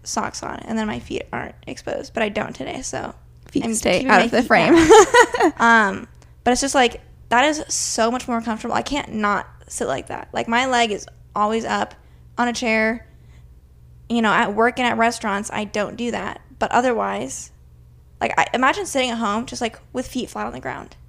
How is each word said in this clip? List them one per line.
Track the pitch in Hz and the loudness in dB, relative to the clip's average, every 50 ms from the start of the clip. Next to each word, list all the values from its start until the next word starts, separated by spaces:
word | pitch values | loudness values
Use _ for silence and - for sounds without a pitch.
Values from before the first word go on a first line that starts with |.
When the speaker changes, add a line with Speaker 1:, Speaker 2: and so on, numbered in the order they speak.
| - | -12
Speaker 1:
socks | - - 226 202 - - - - | -8 -6 -6 -6 -6 -8 -10 -12
on | - - - | -10 -12 -12
and | - - 220 | -10 -8 -6
then | 220 214 | -4 -4
my | 214 226 240 | -6 -6 -8
feet | 220 - - - - - - | -10 -8 -8 -8 -8 -8 -10
aren't | 120 135 - - - - | -10 -10 -10 -14 -18 -16
exposed, | - 135 - - - - - - - - | -16 -14 -12 -8 -8 -8 -8 -8 -8 -6
but | 240 | -4
I | 220 208 | -4 -4
don't | 202 160 - - - | -4 -6 -6 -8 -10
today, | - - - - - - | -12 -12 -10 -10 -10 -10
so | - - - - - - - - - - - - - | -10 -10 -8 -10 -10 -12 -16 -20 -20 -20 -20 -14 -6
Speaker 2:
Feet | - - - | -4 -4 -2
Speaker 1:
I'm | 226 220 | -2 -4
Speaker 2:
stay | 208 - - 180 185 | -2 0 0 0 2
Speaker 1:
keeping | 254 262 | 2 4
Speaker 2:
out | 214 185 | 4 4
Speaker 1:
my | 226 | 4
Speaker 2:
of | 233 | 4
the | - 220 | 2 0
Speaker 1:
feet | 269 | 2
Speaker 2:
frame. | - 226 180 170 - 320 | 4 4 4 6 6 6
Speaker 1:
back. | 330 330 311 440 427 381 - - 480 453 466 - 508 453 330 - | 6 8 10 10 10 10 8 8 6 6 6 4 2 2 2 2
Speaker 2:
<laughs> | - | 4
Speaker 1:
Um, | 233 233 233 226 214 196 196 - - - - - - - - - - | 4 6 6 6 4 2 -2 -6 -12 -16 -20 -20 -20 -20 -12 -4 0
but | 240 | 0
it's | 247 247 | 0 0
just, | 277 277 - | 0 0 4
like, | 285 247 233 - - - - - - - - | 4 4 4 2 -4 -18 -20 -20 -14 -4 0
that | 226 240 262 | 2 4 4
is | 302 302 311 - | 4 2 -2 -6
so | - - - - - - - 220 233 | -6 -6 -6 -4 -4 -2 0 0 0
much | 240 254 - | 0 -4 -4
more | - 240 233 | -4 -6 -4
comfortable. | 233 240 220 220 - 233 - | -4 -4 -6 -6 -4 -4 -2
I | 214 | -2
can't | - - 277 294 - - - | -2 -2 -4 -6 -6 -6 -6
not | 214 208 208 202 - - - - - - | -2 0 0 0 -2 -4 -8 -16 -20 -18
sit | - - - - | -12 -8 -6 -4
like | - 135 - - | -4 -4 -6 -6
that. | - - - - - - | -10 -10 -12 -10 -8 -6
Like, | - 226 | -6 -4
my | 233 233 240 262 | 0 0 0 0
leg | 262 254 240 233 220 | 2 2 0 0 0
is | 202 - - - - - - - - | -2 -6 -10 -14 -20 -20 -18 -10 -4
always | 202 208 208 220 226 220 | -2 -2 0 -2 -2 -4
up | - 208 202 214 - - - - - - - - - - | -4 -4 -4 -4 -6 -8 -20 -20 -20 -20 -20 -20 -12 -4
on | - 240 | -2 -2
a | 240 240 | -2 -2
chair. | - 254 226 220 220 220 220 233 233 - - - - - - - - - - - - - - - - - - - - - | -2 -2 0 0 2 0 0 -2 -4 -10 -18 -20 -20 -20 -20 -20 -20 -20 -20 -20 -20 -20 -20 -20 -20 -20 -20 -20 -16 -8
You | - 226 233 | -2 0 0
know, | 226 208 | 2 2
at | 180 170 175 185 208 | 2 2 2 0 2
work | 214 226 247 240 254 | 2 2 2 2 0
and | 254 | -2
at | 240 226 | 0 2
restaurants, | 226 226 233 233 - - 214 196 202 214 - - | 2 2 2 2 -2 -4 -4 -4 -4 -4 -6 -6
I | 214 214 | -8 -6
don't | 202 - 214 202 - 202 | -4 -4 -4 -4 -4 -6
do | 226 240 240 | -6 -6 -6
that. | 220 185 185 208 - - - - - | -6 -6 -6 -8 -10 -12 -16 -14 -8
But | - 220 - | -6 -4 0
otherwise, | - 233 247 262 233 214 202 196 196 202 247 269 - - - - - - - - - - - - - - - - - - | 2 2 2 2 0 0 -2 -4 -4 -6 -8 -10 -10 -14 -14 -18 -20 -20 -20 -20 -20 -20 -20 -20 -20 -20 -20 -16 -8 -4
like, | - 233 - | -4 -2 2
I, | - - - - | 2 0 2 2
imagine | 240 262 277 330 403 381 | 2 2 2 2 0 -4
sitting | 330 - 277 254 247 | -4 -2 -2 -2 -2
at | 226 | -2
home | 226 226 202 202 226 247 | -2 -2 -2 -2 -4 -4
just, | - 254 233 | -6 -8 -6
like, | 247 220 - - - - - | -6 -6 -6 -8 -18 -10 -8
with | 247 247 | -8 -6
feet | - - 254 220 - | -6 -6 -6 -6 -6
flat | - 214 208 | -8 -8 -8
on | 240 - | -8 -10
the | - | -10
ground. | - 131 127 135 - - - - - | -10 -10 -10 -10 -12 -16 -20 -20 -20